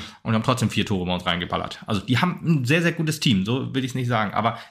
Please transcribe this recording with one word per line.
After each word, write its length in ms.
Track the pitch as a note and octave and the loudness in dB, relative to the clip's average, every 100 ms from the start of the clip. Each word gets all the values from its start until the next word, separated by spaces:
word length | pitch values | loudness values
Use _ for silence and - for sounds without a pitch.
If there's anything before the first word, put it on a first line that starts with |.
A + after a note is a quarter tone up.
| - - | -8 -10
und 120 | - A2 | 0 0
haben 80 | |
trotzdem 260 | A#2 A#2+ G#2+ | 2 2 2
vier 160 | - F#2+ | 2 0
Tore 220 | G2 F2+ | 0 0
bei 60 | F2+ | -2
uns 100 | F2+ | 0
reingeballert. 560 | F2 F2 E2+ E2+ - - | -2 -2 -4 -4 -8 -4
Also 120 | G2+ | -4
die 180 | - B2 | 0 2
haben 220 | F3+ - D#3 | 2 0 0
ein 200 | D#3 A#2+ | 2 2
sehr, 180 | E3 | 2
sehr 80 | E3+ | 2
gutes 280 | E3 D#3 D3+ | 0 -2 0
Team, 240 | D#3 A2 | 2 2
so 300 | A2+ C3 A#2 | 2 0 -2
will 100 | B2+ | -4
ich's 120 | B2+ C3 | -4 -2
nicht 120 | A#2+ | 0
sagen. 280 | A#2 G2+ - | 0 0 0
Aber 240 | A2 A#2 - | 0 -2 -8